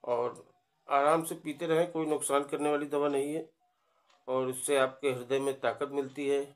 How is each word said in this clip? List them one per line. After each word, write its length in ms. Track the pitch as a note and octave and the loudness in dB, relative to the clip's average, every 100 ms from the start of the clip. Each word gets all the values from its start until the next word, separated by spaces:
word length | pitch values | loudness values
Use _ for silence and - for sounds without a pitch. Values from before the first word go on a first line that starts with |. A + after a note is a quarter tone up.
और 300 | - A#2+ A#2+ A#2 - _ _ _ - | -2 -2 -2 -6 -20 _ _ _ 0
आराम 340 | C#3 C#3+ D#3+ | 2 4 2
से 100 | E3 | 0
पीते 320 | E3 D#3 C#3+ E3+ | -8 -8 -6 0
रहें, 240 | D#3+ F3 | 2 2
कोई 160 | E3 D#3 | 0 0
नुकसान 380 | D3+ - C#3 | 0 2 0
करने 260 | C#3+ C#3 D3 | 2 0 2
वाली 160 | D3 C#3+ | 0 0
दवा 220 | C#3+ D3 | 0 2
नहीं 260 | C#3+ C#3+ | 0 0
है। 100 | D#3 D#3+ _ _ _ _ _ _ _ - | -4 -8 _ _ _ _ _ _ _ -4
और 200 | C3 B2+ | -2 -2
इससे 260 | C3 - C#3+ | -4 0 2
आपके 340 | C3 C3 C#3+ | 2 0 -2
हृदय 280 | B2+ B2 C3+ | -2 -2 0
में 200 | C#3 C3+ | 0 0
ताकत 280 | B2 G#2+ - | -2 -2 -4
मिलती 380 | C#3 C#3 C3 C#3+ | -4 -4 -4 0
है 120 | C#3 C#3 | 0 0